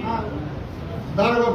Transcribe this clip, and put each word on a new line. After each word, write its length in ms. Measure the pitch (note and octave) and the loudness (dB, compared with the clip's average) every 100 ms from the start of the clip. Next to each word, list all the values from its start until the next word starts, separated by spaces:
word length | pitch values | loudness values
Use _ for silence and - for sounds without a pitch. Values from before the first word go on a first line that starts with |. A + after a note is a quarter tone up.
| A3 A#4 A4+ - - - - - - - - - | -2 -2 -2 -4 -6 -6 -8 -8 -6 -6 -2 2
দারোগা 320 | A3 A#3+ A#3 | 4 6 4